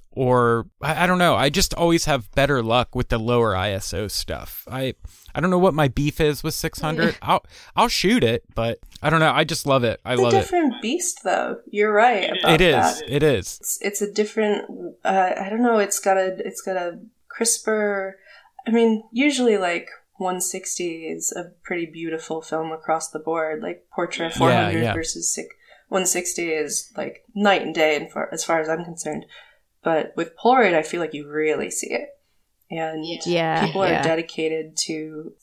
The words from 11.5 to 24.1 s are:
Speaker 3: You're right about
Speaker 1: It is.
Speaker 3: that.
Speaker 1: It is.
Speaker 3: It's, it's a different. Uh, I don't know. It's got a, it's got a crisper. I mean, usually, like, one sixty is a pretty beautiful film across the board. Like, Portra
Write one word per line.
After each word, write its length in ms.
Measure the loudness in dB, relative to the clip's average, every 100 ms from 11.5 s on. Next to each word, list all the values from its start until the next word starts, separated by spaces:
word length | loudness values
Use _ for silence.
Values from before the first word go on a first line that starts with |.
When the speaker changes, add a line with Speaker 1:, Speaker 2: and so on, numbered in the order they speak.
| -6 -6
Speaker 3:
You're 220 | 0 2
right 380 | 6 6 4 0
about 240 | 0 4
Speaker 1:
It 60 | 6
is. 120 | 6
Speaker 3:
that. 300 | 6 4 0 -2
Speaker 1:
It 160 | 2
is. 360 | 2 2 -2 -10
Speaker 3:
It's, 180 | -8 -6
it's 180 | -6 -4
a 80 | -4
different. 540 | -2 -2 0 0 0 -4 -12 -14 -6
Uh, 280 | -2 2 2 0
I 120 | -4
don't 120 | 0
know. 160 | 2 4
It's 200 | 2 0
got 160 | 2 2
a, 180 | 2 -2 -8
it's 160 | -8
got 160 | -6 -4
a 200 | -6 -8 -16 _ -14
crisper. 880 | -4 -2 0 0 0 0 -2 -6 -10 -20 -20 _ -12 0
I 40 |
mean, 340 | 4 4 2 -2
usually, 460 | 0 2 2 4 4
like, 300 | 2 -2 -6 -18 _ -6
one 240 | -4 -4
sixty 640 | -4 -6 -8 -6 -6 -6 -8
is 240 | -8 -6 -6
a 160 | -10 -12
pretty 220 | -8 -6 -6
beautiful 540 | -8 -8 -6 -6 -8
film 320 | -6 -6 -4
across 380 | -6 -2 -2 -4
the 80 | -8
board. 440 | -4 -2 -2 -4
Like, 220 | -8 -10 _ -4
Portra 340 | -4